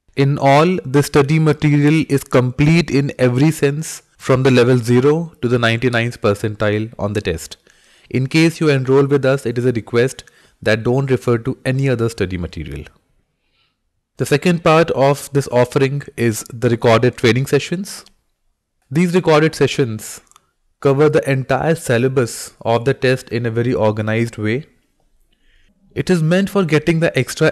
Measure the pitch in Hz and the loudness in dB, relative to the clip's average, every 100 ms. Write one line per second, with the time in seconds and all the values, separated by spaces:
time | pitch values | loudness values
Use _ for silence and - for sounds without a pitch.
0 | _ - 139 147 139 143 175 185 131 143 | _ -2 0 2 4 4 4 0 0 0
1 | 139 151 139 156 156 143 151 147 143 160 | 2 2 2 2 2 2 2 2 2 2
2 | - 139 - 135 123 120 147 170 160 143 | 0 -2 0 0 0 0 2 2 2 0
3 | 139 - 127 123 156 151 143 147 156 - | -2 0 0 2 2 2 -2 -2 -10 -14
4 | _ _ - 131 131 123 120 127 113 123 | _ _ -2 2 4 4 4 2 2 2
5 | 139 156 165 - 120 123 117 117 123 120 | 4 2 -2 -6 -2 0 0 0 0 0
6 | 117 - 110 101 110 104 104 107 113 - | -2 -2 -2 -2 -4 -4 -2 -2 -4 -8
7 | 101 104 95 82 - - _ _ _ _ | -6 -4 -4 -6 -10 -20 _ _ _ _
8 | - 127 135 160 165 165 156 135 131 135 | -8 -4 -2 2 2 2 0 0 2 2
9 | 139 143 131 127 113 120 123 113 - 117 | 4 2 0 -2 -4 -4 -2 -2 -2 0
10 | 131 - - _ _ _ 107 110 113 127 | 0 -2 -20 _ _ _ -2 -2 0 -2
11 | 135 127 - 117 123 127 135 131 139 120 | 0 -2 0 -2 -2 -8 -4 -2 -2 -2
12 | 113 - 92 90 85 - 71 71 69 _ | -2 -4 -6 -6 -8 -10 -12 -12 -16 _
13 | _ _ _ _ _ _ _ _ _ _ | _ _ _ _ _ _ _ _ _ _
14 | _ - 127 143 185 170 170 160 165 - | _ -8 -2 0 0 0 2 2 2 2
15 | 139 143 - 139 135 123 123 139 135 143 | 0 0 -2 -4 0 0 2 0 -2 -2
16 | - - 117 107 - 117 120 117 123 113 | -10 -4 -2 -2 -8 -4 -2 0 4 4
17 | 123 - 120 117 135 143 - 175 202 - | 2 0 2 2 0 -2 -2 -8 -10 -14
18 | - _ _ _ _ _ _ _ - 143 | -20 _ _ _ _ _ _ _ -6 0
19 | 180 180 165 151 156 - 135 - 123 110 | 2 2 2 4 2 2 0 0 -2 -4
20 | - - _ _ _ _ _ - 143 139 | -12 -18 _ _ _ _ _ -4 0 2
21 | 151 147 - 135 123 131 156 160 - 117 | 2 2 0 -2 -2 -2 0 -2 0 0
22 | 127 131 117 - - _ - 117 123 135 | 0 0 -2 -4 -16 _ -2 -2 0 -2
23 | 127 131 - 117 120 113 120 107 107 107 | 0 -2 -4 -6 -4 -2 -2 0 0 0
24 | 107 113 117 - 107 123 - _ _ _ | -2 -2 -2 -4 -4 -4 -6 _ _ _
25 | _ _ _ _ _ _ _ _ _ - | _ _ _ _ _ _ _ _ _ -8
26 | - 180 156 180 196 202 170 151 151 160 | -2 0 0 0 0 -2 0 0 0 0
27 | 165 135 123 - 156 | 0 -2 -4 0 0